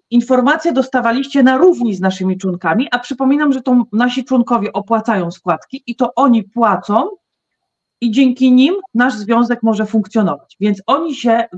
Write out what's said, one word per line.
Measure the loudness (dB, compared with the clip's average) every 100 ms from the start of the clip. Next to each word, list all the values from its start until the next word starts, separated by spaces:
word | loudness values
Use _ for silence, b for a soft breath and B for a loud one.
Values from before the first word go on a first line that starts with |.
| _
informacje | -2 2 2 2 0 0
dostawaliście | -2 -2 -2 0 -2 -2 2
na | 4 4
równi | 4 2 -2
z | -2
naszymi | -2 -2 -4 -4
członkami, | -4 -4 -2 -2 -2
a | -6
przypominam, | -6 -4 0 2 0
że | 0
to | 0 0 0
nasi | -2 -2 -2
członkowie | -2 -2 0 -2 -2
opłacają | -6 -4 -2 -2 -2 -4
składki | -6 -6 -6 -8 -16 -12
i | -4
to | -2
oni | 2 2 2
płacą | 0 -2 0 0 -2 -2 -2 -8 _ _ _ _ _ _ _ _
i | -2
dzięki | 2 2 2 4
nim | 4 4 0 -4
nasz | 0 0
związek | -2 -2 0 0 0
może | -2 -2 -2
funkcjonować. | -2 -2 0 -2 -2 _ -6
Więc | -4 -2 -2
oni | -2 -2
się, | -4 0 0 -2